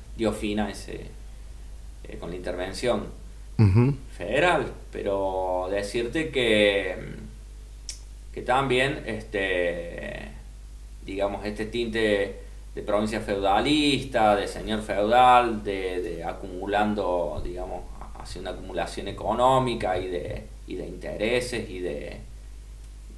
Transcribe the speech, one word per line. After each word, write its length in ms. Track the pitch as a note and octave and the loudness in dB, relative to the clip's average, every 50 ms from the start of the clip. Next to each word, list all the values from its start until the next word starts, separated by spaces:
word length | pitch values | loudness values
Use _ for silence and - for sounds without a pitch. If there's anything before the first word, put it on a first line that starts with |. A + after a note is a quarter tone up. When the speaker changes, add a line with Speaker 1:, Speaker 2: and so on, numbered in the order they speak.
| - - - | -14 -12 -4
Speaker 1:
dio 160 | - A2+ G#2 G#2 | 0 0 0 0
fin 280 | - A2 G#2 G#2 G#2+ | 0 -2 -2 0 0
a 80 | G#2 G2 | 0 -2
ese, 360 | G2 - - - F#2+ - - - - - - - - - - - - - - - - - - - - - - - | -2 -8 -10 -10 -10 -10 -10 -12 -14 -14 -14 -14 -14 -14 -14 -14 -14 -14 -14 -14 -14 -14 -14 -14 -14 -14 -12 -12
eh, 80 | - - | -10 -10
con 120 | - E2+ | -8 -8
la 60 | E2+ | -8
intervención 680 | - - F2+ F2+ F2+ F2+ F#2+ F#2+ - - B2 A2+ G#2 G#2+ - - - - - - - - - - - | -6 -6 -6 -4 -4 -4 -6 -4 -2 0 2 2 2 0 -6 -10 -12 -14 -14 -14 -14 -14 -6 4 6
Speaker 2:
Ujú. 360 | A2 G2 F#2 A#2 A#2+ C3+ C#3+ - - - - | 6 8 8 8 6 6 4 0 -4 -12 -10
Speaker 1:
federal, 500 | - F2 F#2 A#2 C#3+ E3+ F3+ E3+ D3 A#2 - - - - - | -8 -4 0 4 4 6 6 6 4 2 -2 -6 -10 -14 -10
pero 800 | - G2+ - G2+ G2 G2 G2 F#2+ F#2 F#2 F#2 F#2 F2+ F2+ F#2 F#2+ | -8 -4 -2 0 0 2 0 0 0 0 0 2 2 0 0 0
decirte 600 | G2 G2+ G2+ - - A#2+ A#2 A#2+ - D#3+ D#3 - | 0 0 -2 0 -2 -2 -2 0 0 0 -2 0
que, 680 | C3 C3+ A#2+ A2+ G#2+ G#2+ G#2 G2+ G2+ G2 F#2 F#2 - - - - - - - - - - - - - - - - - - - - - - - - - - - - - | 2 2 4 6 6 8 8 8 6 4 2 0 -2 -4 -6 -8 -10 -10 -10 -12 -12 -14 -14 -14 -14 -14 -14 -14 -14 -14 -12 -12 -12 -12 -12 -14 -14 -14 -14 -12 -10
que 100 | A2 G#2+ | -8 -2
también, 600 | A#2 B2 C3+ C#3 C3 B2+ B2+ C3 C#3+ D#3 D#3 - | 2 2 2 4 4 4 4 4 2 0 -2 -4
este, 1200 | - G#2+ G#2+ - - - G2 G2 F#2+ F#2 F2+ F2 F2 E2+ E2+ F2 E2+ E2+ - - - - - - - - - - - - - - - - - - - - - - | -6 -6 -6 -6 -4 -2 0 0 2 2 2 2 2 0 -2 -6 -8 -8 -8 -8 -8 -10 -10 -10 -12 -12 -12 -14 -14 -16 -14 -16 -14 -14 -14 -14 -14 -14 -14 -10
digamos, 400 | - G2 F#2+ G2 G2+ G2+ G2 G2+ | -8 -2 0 0 0 0 -2 -4
este 220 | G#2 G#2 A2 A2 | -6 -4 -4 -4
tinte 760 | G#2 A2 A#2+ A#2 A2 G#2+ A2+ A2 G#2+ G#2 G2 G2 G2 - - - - - - - - - | -4 -2 -2 -2 0 0 2 4 4 4 4 2 0 -2 -8 -12 -14 -16 -16 -16 -10 -10
de 80 | - - | -8 -2
provincia 380 | G#2 G2+ G#2 A2 G#2+ A2+ G#2 | 2 2 2 2 2 0 -2
feudalista, 1120 | - A2 G2+ G2 G2 F#2+ G2 A2 B2 C#3+ D3+ D3+ D3 C#3+ C#3 B2+ - - - A#2 A2 G#2+ G#2 | -2 0 0 2 4 4 4 4 6 4 4 6 6 4 4 2 0 0 2 4 6 6 6
de 120 | G2 F#2 - | 6 4 0
señor 320 | - E2+ F2 G#2 A2 G#2+ G#2+ | -4 -6 -4 -2 -2 -2 -2
feudal, 800 | G#2 G2 G2 G#2 G#2+ A#2+ B2 B2+ B2+ B2 B2 A#2+ A#2 A2 G#2+ G#2 | 0 0 2 4 6 8 8 10 10 10 10 8 6 0 -2 -2
de, 380 | G#2 G2 F#2+ F#2 F#2 F2+ F2+ | -2 -2 -2 -2 -2 -2 -2
de 240 | F2+ E2+ E2+ E2 E2 | -2 -4 -4 -4 -4
acumulando, 1160 | F2 F2+ - F#2+ G2 F2+ F2+ G2 G2 G2+ G2+ G#2+ G#2+ G#2 G#2 F#2+ F2+ F2+ F2 E2+ D2+ D2+ - - | -6 -6 -6 -8 -8 -8 -6 -2 0 2 2 4 2 2 0 0 2 2 2 0 0 -2 -4 -4
digamos, 380 | E2+ E2+ F2+ F#2 F#2 F2+ F2+ - - - - - - - - | -4 -4 -6 -6 -6 -6 -8 -8 -10 -10 -12 -10 -10 -10 -12
hacia 220 | - - - F2+ | -10 -10 -8 -8
una 100 | F#2 F#2 | -6 -8
acumulación 580 | F2 F2+ F#2 F#2 F2+ F2 E2+ - - - F#2 G2 | -8 -8 -8 -6 -2 -2 -2 -2 -4 -6 -6 -6
económica 880 | G2 - - G2 A2 A#2 B2 C3 C3+ B2+ B2+ B2 A2+ G2+ G#2 F#2 F#2 F#2 | -6 -4 -2 0 2 4 6 6 6 6 4 2 0 0 0 0 0 0
y 100 | F#2 F#2 | -2 -2
de, 380 | F2+ D#2 C2 - - - - - - - - | -4 -4 -4 -4 -6 -8 -10 -12 -14 -14 -12
y 80 | - F2+ | -8 -8
de 100 | F2+ D#2 | -8 -6
intereses 840 | E2 F2+ - - D2+ D#2 E2+ G2+ A2+ B2 B2 B2 - B2 A2 G2 - | -8 -10 -10 -8 -8 -4 -2 0 2 2 0 0 -2 -4 -6 -6 -6
y 120 | F#2 F2+ | -8 -6
de, 400 | F2+ E2+ D2 D2 - - - - - - - - - - - - - - - - - - - - - - - | -6 -4 -6 -6 -8 -10 -10 -12 -12 -14 -14 -14 -14 -14 -14 -14 -16 -16 -16 -14 -14 -16 -16 -16 -16 -16 -14